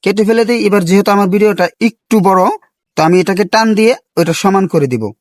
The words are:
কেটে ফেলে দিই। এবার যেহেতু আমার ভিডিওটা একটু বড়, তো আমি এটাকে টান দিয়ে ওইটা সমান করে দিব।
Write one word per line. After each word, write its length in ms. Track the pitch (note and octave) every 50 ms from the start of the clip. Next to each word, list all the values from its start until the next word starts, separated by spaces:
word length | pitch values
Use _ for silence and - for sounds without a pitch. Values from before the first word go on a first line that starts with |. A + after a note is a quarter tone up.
| -
কেটে 200 | F#3+ G3+ G#3 G#3+
ফেলে 180 | G3 A#3 A3+ A3+
দিই। 140 | G3+ A#3+ A#3 G#3
এবার 160 | G3+ F#3+ G#3 F3+ E3
যেহেতু 200 | F#3 G3 G3+ G#3+
আমার 160 | G3+ G3+ G3+ F#3+
ভিডিওটা 360 | F3+ G#3 G#3 G#3+ G3+ E3+ F3+ - - _ A3 A#3
একটু 280 | - _ _ _ A3+ A3 F3+ G3
বড়, 140 | F#3+ F#3 F3+ A3 F#4 G#4 _ _ _ _ _ _ _ -
তো 20 | D#3 E3
আমি 80 | F3 F#3
এটাকে 240 | F#3 G3 F#3+ F#3+ G#3 F3+ -
টান 140 | A3 A3 A3 G#3+
দিয়ে 180 | G3+ A3 A3+ C4 - _ _ _
ওইটা 180 | - E3+ E3 E3
সমান 300 | - - G3 G3 G3 F#3+ F#3 -
করে 140 | E3 C#3+ C3
দিব। 160 | B2 A#2 A2 G2+ - _